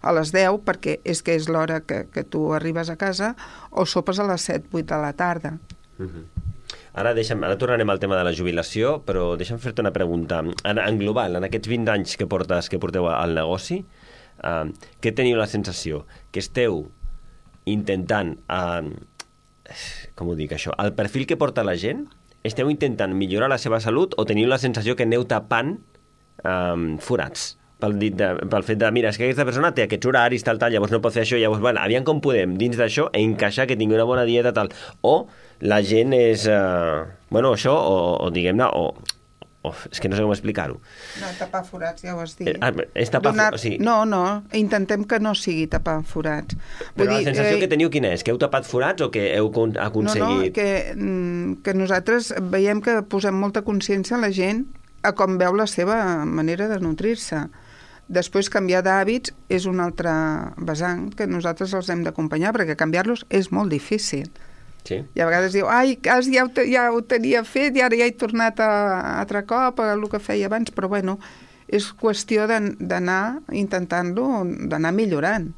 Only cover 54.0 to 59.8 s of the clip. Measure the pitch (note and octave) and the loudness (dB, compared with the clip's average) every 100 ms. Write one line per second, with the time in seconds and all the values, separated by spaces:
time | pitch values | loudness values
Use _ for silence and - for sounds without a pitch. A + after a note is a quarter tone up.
54 | F#3 A#3+ G#3+ F#3+ F#3 A3 C4+ - - - | 0 0 0 2 0 0 -4 -10 -18 -2
55 | G#3 G3+ F#3+ F#3 F3+ G3 G#3 - F3 A3+ | 0 2 2 4 4 4 2 0 2 2
56 | F#3+ E3 D#3 D#3+ D#3+ E3+ G#3 G3+ E3+ D#3 | 2 0 0 0 0 0 -2 0 -2 0
57 | G#3 A3+ - D#3 C#3+ - - - - - | -2 -2 -4 -6 -6 -12 -20 -20 -20 -20
58 | - F3 F3 G3 G3 G#3 F#3 F#3 F#3 F#3+ | -2 -2 0 0 0 0 2 2 4 2
59 | G3 B3 - - - F#3 F#3+ F#3 | 2 0 -4 -14 -2 -2 0 0